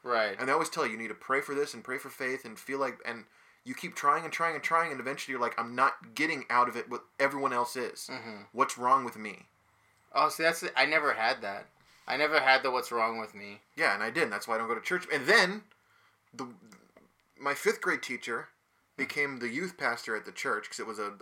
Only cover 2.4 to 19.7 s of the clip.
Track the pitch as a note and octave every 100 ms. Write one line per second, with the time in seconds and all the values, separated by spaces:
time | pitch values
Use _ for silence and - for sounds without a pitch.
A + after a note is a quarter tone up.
2.4 | A#2+ A2 - C3+ C3+ A2+ - A#2 - _
3.4 | _ _ B2 B2+ F3 - D3 D3+ E3 -
4.4 | E3 D#3 - E3 E3 C3+ B2 C#3+ - B2+
5.4 | A#2+ A#2 A#2 B2 C3+ - A#2 A2+ D#3 D3+
6.4 | - A#2+ B2 A#2 A2+ B2 - - C#3 C#3+
7.4 | C3+ B2 A#2+ C3 A#2 - - C3 A#2 G#2
8.4 | F#2+ A2+ C3+ - B2 C3+ B2 A2 G#2+ F#2
9.4 | - _ _ _ _ _ _ - D3+ C#3+
10.4 | D#3+ E3 F3+ - C#3 D#3 D3 A2 A2+ B2+
11.4 | G#2 G2+ - _ _ _ - C3 D3+ D3+
12.4 | C3+ C3 C3 B2+ A#2+ A#2+ A2+ A2+ G#2+ G#2
13.4 | G2+ G2+ _ - D#3 G2+ G#2+ B2+ C#3 G2+
14.4 | - A2+ A2+ A2+ - F3+ F3 D3 C3 A3
15.4 | F#3 G#3+ - _ _ _ _ _ _ A#2+
16.4 | B2+ G#2 A2 - _ - _ _ _ _
17.4 | C#3 C#3 G3 A3 F#3 D3 - B2 - A#2+
18.4 | D#3 _ _ _ _ - C3 D3+ C#3+ C3
19.4 | A#2+ B2 F3+